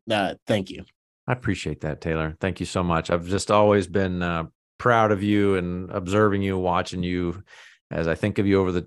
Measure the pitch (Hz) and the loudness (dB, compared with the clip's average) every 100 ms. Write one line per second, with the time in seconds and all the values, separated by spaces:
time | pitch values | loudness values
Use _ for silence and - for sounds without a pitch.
0 | - 107 92 78 - 110 95 - - _ | -4 -2 -2 -4 -2 -2 -2 -10 -16 _
1 | _ _ - 123 120 92 - 73 80 71 | _ _ -6 -4 -2 -4 -4 -6 -6 -6
2 | 82 80 78 80 95 85 87 98 90 82 | -4 -2 -4 -4 -4 -4 -4 -2 0 0
3 | 82 87 87 98 - 104 104 101 87 95 | 0 -2 0 -4 2 4 6 4 2 0
4 | 95 90 87 85 82 _ _ - 123 117 | 0 -2 -2 -4 -6 _ _ -4 2 4
5 | 107 101 104 104 101 95 87 90 92 101 | 4 2 2 2 4 2 0 -6 -6 -6
6 | 90 104 107 101 98 95 90 87 90 90 | 0 2 4 2 0 -2 0 0 -2 -4
7 | 90 90 87 85 - - - _ - 82 | -4 -2 -2 -6 -12 -20 -20 _ -10 -4
8 | 82 80 104 95 98 98 92 90 | -2 0 -2 0 2 4 2 0